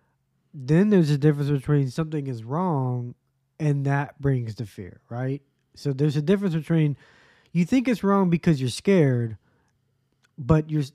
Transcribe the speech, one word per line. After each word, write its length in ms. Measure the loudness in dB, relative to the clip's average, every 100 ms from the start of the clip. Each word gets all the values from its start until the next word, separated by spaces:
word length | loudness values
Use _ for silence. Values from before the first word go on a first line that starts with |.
| _ _ _ _ _
then 360 | -12 0 2 4
there's 200 | 4 4
a 80 | 4
difference 320 | 2 2 -2
between 400 | -2 0 0 0
something 380 | -4 -6 -6 -8
is 160 | -10
wrong 680 | -8 -4 -2 -2 -2 -4 -8 -14 _ _ _ -6
and 260 | -2 -2 0
that 340 | -2 -4 -4
brings 340 | -2 -2 -4 -10
the 100 | -12
fear, 340 | -12 -16 -18 _
right? 320 | -8 -6 -8 _ _ _ -8
So 160 | -6
there's 220 | 0 0 0
a 60 |
difference 340 | 0 0 0 -4
between 400 | 0 2 2 -2 _ _ _ _ _
you 140 | -2 2
think 220 | 0 0
it's 140 | 0
wrong 260 | 2 2 2
because 300 | 2 2 0
you're 80 | -2
scared, 680 | -2 2 4 4 2 -2 -8 _ _ _ _ _ _ _ _ _ -12
but 320 | 2 2 2
you're 120 | -4
s-, 120 | -4